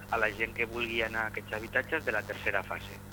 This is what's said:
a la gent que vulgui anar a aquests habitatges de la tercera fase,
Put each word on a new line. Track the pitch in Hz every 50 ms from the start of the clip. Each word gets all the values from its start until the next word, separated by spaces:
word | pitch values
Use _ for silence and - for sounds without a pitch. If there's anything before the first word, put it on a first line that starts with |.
| - -
a | 117 113
la | 110 107
gent | 101 107 113 113 -
que | 117 117
vulgui | 110 113 120 120 113 117 117
anar | 113 110 113 113 110
a | 107
aquests | 104 110 - -
habitatges | 110 107 113 107 - 131 131 - 160 156 -
de | 123
la | 110 104
tercera | 101 104 101 - - 107 98 95
fase, | 92 - 87 - - - - - - -